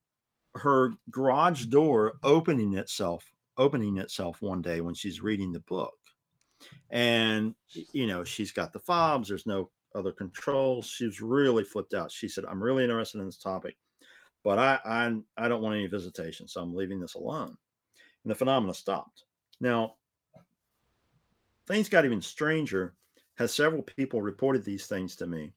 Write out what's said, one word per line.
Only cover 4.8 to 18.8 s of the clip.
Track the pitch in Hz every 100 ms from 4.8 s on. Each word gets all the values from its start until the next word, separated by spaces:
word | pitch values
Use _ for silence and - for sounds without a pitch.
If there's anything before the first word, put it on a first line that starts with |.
when | 85 85
she's | 101 73
reading | 101 104 92
the | 85
book. | - 92 65 - _ _ _ _ _ _ - - -
And, | 117 120 117 113 107 110 110 _ -
y-, | -
you | 143 117
know, | 90
she's | 85 - 101
got | - 165
the | 104
fobs. | - 175 160 139 101
There's | 95 110
no | 98 90 _ _
other | 104 95
controls. | - 95 - - 139 135 123 -
She's | - 117 98
really | 113 135 139 113
flipped | 101 104 95
out. | 101 80
She | - 107
said, | - -
"I'm | 95
really | 113 135
interested | 123 113 113 107
in | 95
this | -
topic, | 101 92 - - _ _ - - _ _
but | 104 101
I, | 135 131 110
I, | 117 120 113 - -
I | 117
don't | 117
want | 110 107
any | 95
visitation, | 101 90 95 82 - -
so | -
I'm | 87 87
leaving | 95 95
this | 87 -
alone." | 113 156 - - _ _ _ _ - _
And | 110
the | 107
phenomena | 131 135 95
stopped. | 87